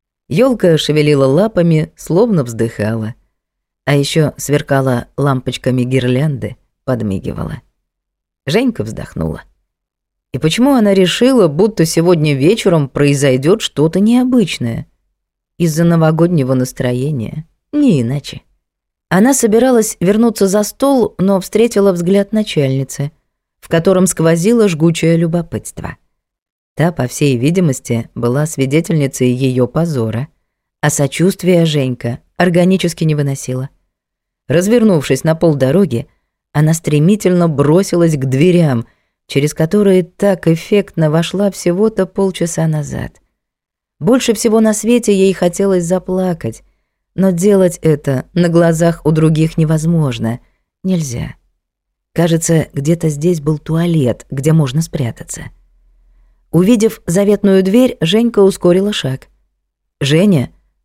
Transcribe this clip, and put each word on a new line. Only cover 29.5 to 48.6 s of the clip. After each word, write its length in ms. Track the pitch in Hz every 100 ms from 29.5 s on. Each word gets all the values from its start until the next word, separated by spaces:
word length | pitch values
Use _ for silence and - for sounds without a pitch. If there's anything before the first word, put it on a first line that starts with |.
| 127 123
позора, 600 | 156 170 139 113 110 147 _ _ _ _ _
а 100 | 147
сочувствия 720 | 147 139 - 175 - 175 175
Женька 560 | 165 151 131 123 120 117 _ -
органически 640 | 180 170 180 190 170 165
не 140 | 160 147
выносила. 520 | 143 139 - 127 135 _ _ _ _ _ _ _ -
Развернувшись 800 | 147 190 240 220 170 - 139
на 100 | 156
полдороги, 720 | 165 170 143 131 170 185 117 - _ _ _ _
она 200 | 147 156
стремительно 760 | 165 - 147 160 208 185 180 170
бросилась 680 | 139 139 170 196 175 170 151
к 80 |
дверям, 640 | 131 131 180 175 156 120 113 _ _ _ -
через 280 | 143 147
которые 500 | - 160 208 196 185
так 420 | 175 - 202 180 165
эффектно 640 | 165 - 202 196 - 156
вошла 400 | 160 170 185 202
всего-то 560 | - 175 175 220 220 190
полчаса 640 | - 196 180 170 - 160
назад. 520 | 151 143 127 - - _ _ _ _ _ _ _ -
Больше 360 | 156 254 -
всего 260 | 214 233 220
на 120 | 220
свете 400 | 214 214 247 233
ей 200 | 196 190
хотелось 520 | 180 180 180 196 185
заплакать, 760 | 170 185 180 185 185 165 113 110 _ _ _ _ _
но 160 | - 190
делать 480 | 175 196 196 180 170
это 440 | 160 147 143 131 -
на 160 | 175 175
глазах 540 | 165